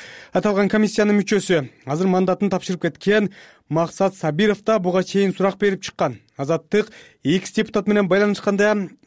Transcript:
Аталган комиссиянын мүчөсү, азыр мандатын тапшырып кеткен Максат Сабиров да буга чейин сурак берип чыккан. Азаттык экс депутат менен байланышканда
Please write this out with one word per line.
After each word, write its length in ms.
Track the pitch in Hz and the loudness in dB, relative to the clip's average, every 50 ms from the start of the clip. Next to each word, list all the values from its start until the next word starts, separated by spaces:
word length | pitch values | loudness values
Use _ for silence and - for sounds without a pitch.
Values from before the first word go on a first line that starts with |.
| - - - - - - - | -20 -20 -20 -20 -20 -4 -4
Аталган 360 | 185 - 214 208 190 202 190 | 0 0 2 2 2 2 2
комиссиянын 520 | 214 214 214 208 214 - 208 208 208 208 | 2 2 2 2 2 0 2 2 2 2
мүчөсү, 480 | 190 - 214 196 185 - 185 160 135 123 - _ _ | 2 2 0 0 2 2 0 0 0 -2 -10 _ _
азыр 240 | 131 139 160 185 190 | -6 -4 0 0 2
мандатын 400 | 185 185 185 185 180 180 208 202 | 2 2 2 2 0 0 0 -2
тапшырып 380 | 190 180 - - 185 165 - 170 | -2 -2 -4 -4 -6 -4 -4 -4
кеткен 460 | 156 - - 190 208 214 208 185 - - - - - _ _ _ | -6 -2 0 2 2 2 2 0 -4 -10 -20 -20 -20 _ _ _
Максат 480 | 151 160 170 160 - - 190 196 196 | -2 -2 -2 -2 -2 -2 -2 -2 -2
Сабиров 480 | - - 156 151 151 208 214 202 - - | -2 -4 -4 0 0 2 0 0 0 0
да 140 | - 220 214 | 0 0 0
буга 240 | 180 180 175 185 180 | 0 0 0 0 -2
чейин 300 | - - 196 202 190 185 | 0 0 0 0 0 0
сурак 240 | - 185 196 190 - | 0 0 -2 0 0
берип 240 | 208 202 190 190 - | 0 -2 -2 -2 -8
чыккан. 380 | - - - 180 147 120 104 - _ _ | -12 -6 -4 -4 -4 -4 -6 -14 _ _
Азаттык 520 | - 139 135 165 156 - _ - 208 208 214 - - - - _ _ _ | -10 -4 -2 -2 -4 -2 _ -2 -2 -2 -2 -8 -18 -20 -20 _ _ _
экс 300 | 131 165 190 185 - - | 0 0 0 -2 -4 -4
депутат 340 | - 208 220 - 214 196 | -4 -4 -2 -2 -2 0
менен 220 | 208 208 208 202 175 | 2 2 2 2 2
байланышканда 800 | 180 196 208 208 202 - - 214 202 196 208 214 214 208 190 165 - _ _ | 2 2 2 2 0 -2 -2 -2 0 2 2 2 2 0 -2 -6 -10 _ _